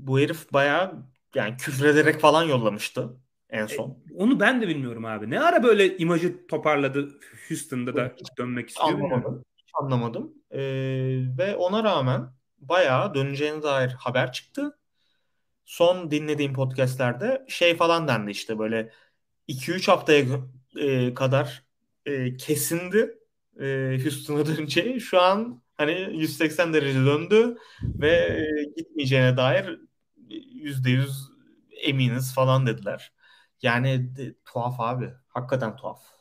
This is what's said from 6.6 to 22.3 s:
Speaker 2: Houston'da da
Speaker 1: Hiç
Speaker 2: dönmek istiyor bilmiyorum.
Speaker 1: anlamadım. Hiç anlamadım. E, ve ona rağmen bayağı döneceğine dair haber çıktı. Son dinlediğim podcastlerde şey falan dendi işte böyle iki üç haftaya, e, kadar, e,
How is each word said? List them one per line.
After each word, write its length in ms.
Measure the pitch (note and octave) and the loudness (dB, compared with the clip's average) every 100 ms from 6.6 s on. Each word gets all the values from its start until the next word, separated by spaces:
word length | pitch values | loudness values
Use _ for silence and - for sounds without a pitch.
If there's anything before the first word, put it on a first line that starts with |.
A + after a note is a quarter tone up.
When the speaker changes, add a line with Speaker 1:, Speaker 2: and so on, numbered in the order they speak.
| D3+ D3 C#3 C#3 C#3+ - - - - | 0 2 0 -2 -6 -12 -20 -20 -10
Speaker 2:
Houston'da 480 | D3+ - B2+ B2 B2 | -10 -6 -6 -4 -2
da 160 | B2 - | -4 -8
Speaker 1:
Hiç 100 | - - | -16 -8
Speaker 2:
dönmek 300 | B2 B2 A2+ | -6 -6 -8
istiyor 200 | - D#3 | -2 -2
bilmiyorum. 240 | F#3+ F#3 F3 | 0 -2 -2
Speaker 1:
anlamadım. 280 | - B2+ - _ | -4 -10 -14 _
Hiç 140 | _ | _
anlamadım. 580 | - C#3 B2 A#2 A#2 D#4 - _ | -8 -2 -2 -2 -6 -10 -16 _
E, 100 | C3+ C3+ C3+ C3 C3 C3 C3 B2+ B2+ | -8 -6 -4 -4 -4 -2 -2 -4 -2
ve 180 | F#3+ - | -4 -2
ona 280 | F3+ G#3+ | 0 0
rağmen 460 | A3 E3 C3 D3 - _ _ _ | 2 2 0 0 -4 _ _ _
bayağı 560 | C3+ F3+ D#3 B2+ G3 | -2 2 4 2 0
döneceğine 480 | C#3+ C#3 C#3 D3+ D#3 | -2 -4 -2 -4 -2
dair 280 | D3+ C3+ B2+ | -2 0 0
haber 420 | B2+ B2 B2 D3 | -2 -2 -2 -2
çıktı. 460 | - - - D4 - _ _ _ _ _ _ _ _ | -6 -12 -8 -8 -8 _ _ _ _ _ _ _ _
Son 460 | _ - F3 F#3 E3 | _ 2 4 4 -2
dinlediğim 420 | D3+ D3+ D3 C#3+ | -4 -2 -2 -2
podcastlerde 920 | C3+ C3 C3 B2+ B2+ B2 B2 G#3+ C4 - | -2 -4 0 -2 0 -2 -2 -2 -4 -6
şey 280 | - F3 E3+ | 2 2 4
falan 320 | E3+ E3 D#3 | 2 2 2
dendi 220 | A#2 G#2 | 0 -2
işte 280 | G2+ - A2 | -8 -6 -4
böyle 340 | G#2+ A2+ A2+ _ _ _ _ _ - | -2 -2 -4 _ _ _ _ _ -12
iki 240 | C3 E3 | -8 -4
üç 160 | F#3 F3+ | -2 2
haftaya, 360 | F3+ - D3 B2+ C3+ C3 - _ - | 2 6 4 4 -2 -8 -18 _ -4
e, 380 | C#3+ B2+ B2 | 0 0 0
kadar, 500 | B2 C3+ C3+ C#3 - _ _ _ _ - | 0 0 2 0 -8 _ _ _ _ -6
e, 300 | C#3 B2+ | -4 -4